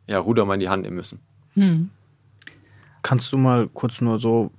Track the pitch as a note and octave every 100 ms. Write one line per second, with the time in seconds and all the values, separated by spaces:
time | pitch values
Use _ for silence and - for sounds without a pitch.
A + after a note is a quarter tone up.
0 | - G2 F2 A2+ G2 G2 F#2 G2 G2 F2+
1 | - - _ _ _ G3+ G3 E3 F3+ _
2 | _ _ _ _ - - _ - - _
3 | - B2+ - C3+ C3 B2 A2 - A#2+ -
4 | A#2+ A2+ A#2 A#2 G#2